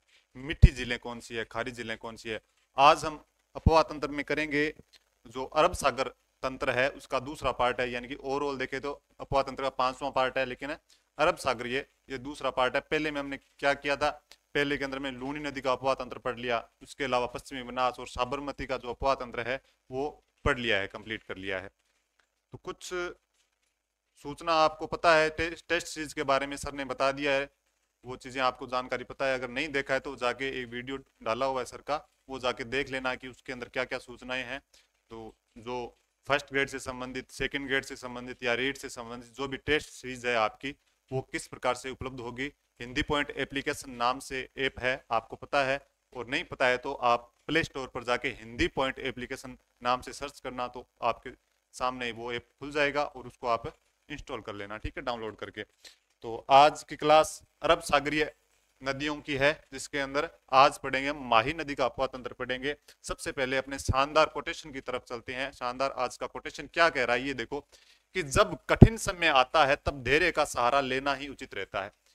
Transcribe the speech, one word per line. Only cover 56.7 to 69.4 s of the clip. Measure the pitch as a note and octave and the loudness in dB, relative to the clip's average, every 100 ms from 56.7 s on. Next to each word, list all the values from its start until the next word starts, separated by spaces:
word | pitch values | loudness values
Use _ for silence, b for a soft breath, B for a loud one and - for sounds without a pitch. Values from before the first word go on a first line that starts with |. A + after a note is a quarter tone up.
| D3 | 6
की | - D3+ | -8 -2
क्लास | D3+ D#3 D3+ - - _ | 8 8 8 -2 -18 _
अरब | D3 E3 | 2 2
सागरीय | - C#3+ C#3+ D3+ D3 - _ _ _ _ | 4 2 4 0 -2 -4 _ _ _ _
नदियों | C3+ C3+ D3 D3 | -6 -2 -4 -4
की | D3+ C3+ | -4 2
है, | C#3+ D#3 _ | 4 2 _
जिसके | C3+ - D3 | -12 -6 -4
अंदर | C3+ C#3+ E3 - _ | -2 -2 -2 -8 _
आज | C3 D3 C#3+ | 8 8 6
पढ़ेंगे | C#3 C3 C#3 | -2 -2 -2
हम | D3+ B2 | -4 4
माही | A2+ B2 | 6 6
नदी | E3 C#3+ C#3+ | -2 -6 0
का | B2 | 0
अपवाह | - C3 | 0 -4
तंत्र | C3 A#2+ | -4 -12
पढ़ेंगे। | - B2 B2+ C3+ C#3+ B B | -8 -6 -4 -4 -6 B B
सबसे | - - E3+ | -10 -8 -6
पहले | C#3+ C3 C3 | -2 0 0
अपने | C3+ C3+ | -2 -6
शानदार | - C3+ C#3+ D3+ D3+ | 0 0 4 4 4
quotation | D3 C#3 D#3+ D#3+ | 2 -6 -8 -10
की | C3+ | -10
तरफ | B2+ B2 | -6 -8
चलते | - A#2+ A2+ | -6 -10 -8
हैं। | B2+ C3+ | -6 -6
शानदार | - B2 B2+ C#3 | -4 -6 -2 -2
आज | C3 B2 - | 0 -4 -4
का | B2+ | -10
quotation | C3 D3+ - C#3 | -8 -12 -12 -6
क्या | E3+ E3 | 4 4
कह | D3 A#2+ | 6 2
रहा | B2 | 2
है, | |
ये | C#3 | 0
देखो | B2+ A2+ C#3+ - b b b _ | -4 -6 -8 -10 b b b _
कि | F#3 | -6
"जब | D3 D#3 G3+ E3 - | 0 2 2 0 -2
कठिन | D#3 - A3+ | 10 10 10
समय | G3+ F3+ E3 | -6 0 6
आता | C#3 | 6